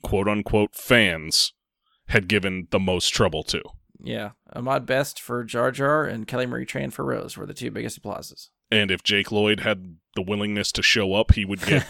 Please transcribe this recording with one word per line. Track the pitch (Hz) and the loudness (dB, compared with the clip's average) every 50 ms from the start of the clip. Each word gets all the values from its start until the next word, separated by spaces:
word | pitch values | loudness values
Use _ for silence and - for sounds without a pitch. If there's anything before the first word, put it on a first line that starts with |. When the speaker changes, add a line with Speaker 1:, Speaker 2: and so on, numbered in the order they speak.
| - | -4
Speaker 1:
quote-unquote | - 104 98 98 104 104 104 101 - - 107 107 - - | -2 0 0 2 2 0 0 0 0 2 2 2 2 -2
fans | - - - 127 120 107 92 85 80 78 80 - - - - - _ _ _ _ _ _ _ _ _ _ - | -4 2 4 6 6 6 6 2 0 -4 -2 0 0 0 0 -2 _ _ _ _ _ _ _ _ _ _ 0
had | - 113 92 87 | 2 2 2 2
given | 110 104 92 98 92 92 87 - | 2 2 2 0 -2 -4 -4 0
the | - 98 | 0 2
most | 95 95 90 90 - - | 2 2 2 2 0 0
trouble | - - 113 92 78 80 76 | 2 2 2 2 2 -2 -4
to. | - - 85 - - - - _ _ _ - | -4 -4 -4 -6 -8 -16 -20 _ _ _ -16
Speaker 2:
Yeah. | - - 113 113 107 104 - _ _ - - | -10 -8 -8 -8 -8 -10 -12 _ _ -16 -12
Ahmad | - 120 131 135 139 123 | -6 -2 -2 -2 -2 0
Best | - 131 135 139 143 - - | 0 0 0 0 -2 -6 -12
for | - - 120 120 120 | -8 -6 -6 -6 -4
Jar | 110 - 120 120 131 131 | -4 -2 0 0 0 0
Jar | 139 139 139 151 156 151 | 0 0 2 2 2 0
and | - - 113 110 - | -2 -4 -6 -8 -6
Kelly | 127 127 127 | -4 -2 -2
Marie | 123 123 123 127 | -2 -4 -6 -6
Tran | - - 131 139 135 - | -6 -6 -6 -6 -6 -6
for | - 135 | -6 -4
Rose | 139 127 - - - - | -4 -4 -4 -6 -8 -10
were | - - | -12 -12
the | - 147 | -12 -12
two | - 123 123 | -10 -10 -8
biggest | 113 110 117 117 - - | -6 -6 -8 -8 -8 -10
applauses. | - 104 98 - - - - - - - _ _ _ - | -10 -10 -10 -10 -10 -14 -18 -20 -20 -20 _ _ _ 0
Speaker 1:
And | 110 107 104 95 92 | 2 2 2 2 0
if | 87 - | -2 0
Jake | - 104 101 98 - 113 | 0 2 2 2 2 2
Lloyd | 104 104 107 107 95 | 2 4 4 2 2
had | - 117 104 95 92 90 82 82 _ _ - | 2 -2 -2 -2 -4 -16 -20 -20 _ _ -8
the | 101 92 | -6 -4
willingness | 92 104 101 104 104 104 104 101 - - | -2 -2 -2 -2 -2 -2 -2 -2 -2 -2
to | - 98 | 2 2
show | - - 113 101 95 95 | 4 4 4 2 2 2
up, | 104 113 - - | 4 6 6 6
he | 113 101 | 6 4
would | 95 101 95 - | -4 -4 -4 0
get | - - 139 - | 2 2 2 2